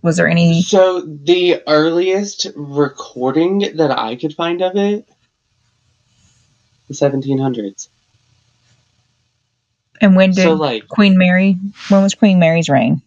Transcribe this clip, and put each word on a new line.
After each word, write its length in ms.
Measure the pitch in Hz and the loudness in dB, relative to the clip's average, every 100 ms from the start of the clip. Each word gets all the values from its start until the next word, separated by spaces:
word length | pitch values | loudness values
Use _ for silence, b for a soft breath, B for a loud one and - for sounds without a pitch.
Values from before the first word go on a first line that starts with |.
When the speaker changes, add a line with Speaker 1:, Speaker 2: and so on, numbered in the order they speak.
Speaker 1:
Was 140 | 170 170 | -2 0
there 120 | 160 | 0
any 340 | 170 170 165 | 2 2 2
Speaker 2:
So 380 | 180 185 185 185 | 2 2 2 0
the 600 | 156 147 143 180 175 160 - | -8 -8 0 2 2 0 0
earliest 800 | 151 160 165 185 190 202 - - | 0 2 0 -2 -2 -4 -8 -10
recording 1040 | 147 143 139 143 - - 123 127 143 170 196 202 156 | -10 -8 -2 -2 -4 -18 -6 -2 0 0 0 -4 -2
that 140 | 151 123 | -2 -2
I 180 | 113 123 | -6 -6
could 180 | 156 | -8
find 280 | 151 170 175 | -6 -6 -4
of 140 | 185 196 | -4 -2
it, 320 | 202 208 _ _ _ _ _ _ _ _ _ _ _ _ _ _ _ _ _ _ _ | -2 -4 _ _ _ _ _ _ _ _ _ _ _ _ _ _ _ _ _ _ _
the 60 | |
seventeen 440 | 139 143 139 135 135 | -4 -2 -2 -4 -4
hundreds. 500 | 135 117 101 98 - _ _ _ _ _ _ _ _ _ _ _ _ _ _ _ _ _ _ _ _ _ | -4 -6 -10 -14 -20 _ _ _ _ _ _ _ _ _ _ _ _ _ _ _ _ _ _ _ _ _
Speaker 1:
And 160 | 208 185 | 2 4
when 140 | 190 | 4
did 120 | 185 | 4
Speaker 2:
So, 120 | 175 | 2
like 340 | 156 147 113 - | 2 -2 -4 -6
Speaker 1:
Queen 300 | - 202 185 | 0 2 4
Mary, 400 | 180 185 196 185 196 - - | 4 2 2 0 -6 -12 0
when 140 | 196 | 2
was 120 | 196 | 2
Queen 240 | - 208 185 | 2 2 4
Mary's 300 | 165 165 156 | 4 2 0
reign? 340 | 135 117 147 | 0 0 -2